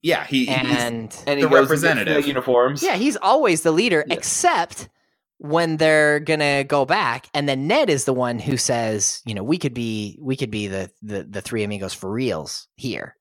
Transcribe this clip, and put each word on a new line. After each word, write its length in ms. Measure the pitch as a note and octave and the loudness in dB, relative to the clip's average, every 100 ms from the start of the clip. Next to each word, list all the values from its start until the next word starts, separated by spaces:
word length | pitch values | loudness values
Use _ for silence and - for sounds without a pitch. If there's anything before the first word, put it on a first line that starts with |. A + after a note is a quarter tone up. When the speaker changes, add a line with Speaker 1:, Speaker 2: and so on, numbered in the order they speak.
Speaker 1:
Yeah, 220 | D#3+ A#2+ | 0 0
he, 220 | - C3+ B2 | 0 0 2
he's 100 | C3 | 0
Speaker 2:
And 580 | B2+ B2 A#2+ A#2 A2 - - | 0 0 0 -4 -10 -10 -4
Speaker 3:
And 100 | C#3+ | 0
he 60 | |
Speaker 1:
the 60 | D3 | 6
Speaker 3:
goes 80 | C3+ | 6
and 80 | C3+ | 6
gets 20 | |
Speaker 1:
representative. 520 | D3+ E3 C3+ F#2 D3+ | 4 2 2 2 0
Speaker 3:
the 40 | C#3+ | 0
uniforms. 540 | C3+ C3 B2 B2+ C#3+ | -2 2 4 4 2
Speaker 2:
Yeah, 140 | F#4 F3 | 0 0
he's 200 | C4 A3 | 0 0
always 460 | F#3+ C4+ C4 D#3+ | 2 4 4 2
the 100 | E3 | 2
leader, 320 | D#3+ A#3+ D#3+ D3 | 2 2 2 0
Speaker 3:
Yeah. 60 | |
Speaker 2:
except 760 | - - - F4+ D4+ F3 - - _ _ _ _ _ | -4 -4 0 2 2 -2 -8 -18 _ _ _ _ _
when 400 | D3 D#3+ E3+ D#3 | -2 0 0 2
they're 420 | D#3 D#3 D3+ D3 | 4 6 4 2
gonna 420 | D3 D#3 D3 C#3 | 0 0 2 2
go 200 | C3+ C#3+ | 2 0
back, 440 | C3 - D#3 A#2 - | 2 2 0 -4 -6
and 140 | D3 C#3+ | -4 -2
then 180 | C3+ C#3+ | -2 0
Ned 220 | B3 C4+ | 2 2
is 140 | C#3+ | 0
the 80 | C3+ | 0
one 260 | B2+ B2 A#2+ | 0 -2 -2
who 180 | C3 B2+ | -2 -2
says, 640 | - B2 A2+ G#2+ - - | 0 0 0 0 -2 -4
you 80 | - | -8
know, 80 | G#2 | -8
"We 140 | G#2+ F3 | -2 -2
could 160 | D3 | -2
be, 460 | B2 A#2 A2 G#2 - | -4 -6 -4 -6 -8
we 160 | C3 C3 | -6 -4
could 140 | B2 | -4
be 160 | G#2+ G#2 | -4 -4
the, 240 | F#2+ F#2+ _ | -6 -8 _
the, 240 | G#2+ G2+ | -10 -10
the 160 | F2 G2+ | -8 -10
Three 220 | - A2+ | -6 -4
Amigos 300 | G#2 G#2 F#2+ | -4 -4 -8
for 160 | - F#2+ | -8 -6
reals 560 | A2 B2+ E2+ D2+ - - _ | -4 -2 -4 -8 -12 -14 _
here" 400 | C3 F#2 - _ | -10 -8 -12 _